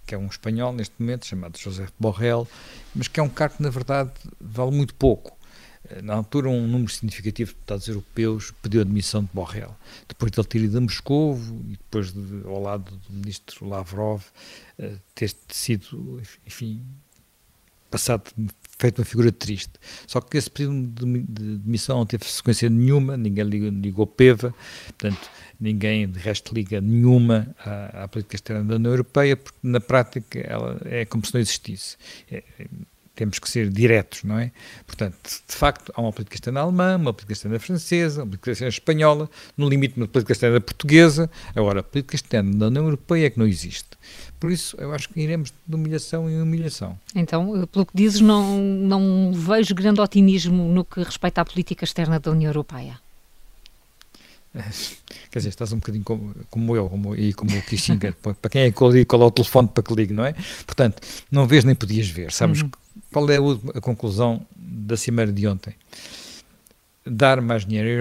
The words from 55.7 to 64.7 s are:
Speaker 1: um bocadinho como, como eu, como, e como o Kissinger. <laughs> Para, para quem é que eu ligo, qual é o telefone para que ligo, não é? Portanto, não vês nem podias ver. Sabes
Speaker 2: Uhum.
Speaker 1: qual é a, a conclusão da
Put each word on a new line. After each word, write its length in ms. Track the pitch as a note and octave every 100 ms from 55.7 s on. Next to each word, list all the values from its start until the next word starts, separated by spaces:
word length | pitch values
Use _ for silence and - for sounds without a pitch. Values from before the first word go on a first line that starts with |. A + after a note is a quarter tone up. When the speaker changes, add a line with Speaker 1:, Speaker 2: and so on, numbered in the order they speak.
Speaker 1:
um 40 | A2+
bocadinho 280 | A2+ G#2+
como, 300 | G2 A2 G#2 - -
como 260 | A2+ A2+ A2+
eu, 120 | F#2
como, 280 | G2 G2+ G#2
e 160 | G#2
como 240 | G2+ G2+ G2+
o 60 |
Kissinger. 520 | - G2+ - G#2+ G2+ -
<laughs> 40 |
Para, 120 | G#2
para 160 | G2 A2
quem 120 | C3+
é 80 | B2+
que 100 | G2+
eu 100 | B2+
ligo, 180 | B2+ A#2+
qual 140 | A#2+
é 20 |
o 60 | A#2
telefone 380 | B2+ A2+ B2+ A2+
para 140 | -
que 120 | G2+
ligo, 200 | A2 G2+
não 100 | G#2
é? 100 | C3 D#3+ - -
Portanto, 360 | - - A#2+ - - - -
não 160 | C#3 B2
vês 180 | D3
nem 100 | A#2+
podias 340 | B2+ G2 G#2+ G2+
ver. 220 | E2 E2+
Sabes 320 | - E3 D3+
Speaker 2:
Uhum. 80 | C#3+ - _ - -
Speaker 1:
qual 160 | D3+ D3
é 60 | C#3+
a, 420 | C#3+ A#2+ A#2+ B2
a 20 |
conclusão 680 | B2+ A2+ A2 G2 A#2+ A2+ - -
da 400 | -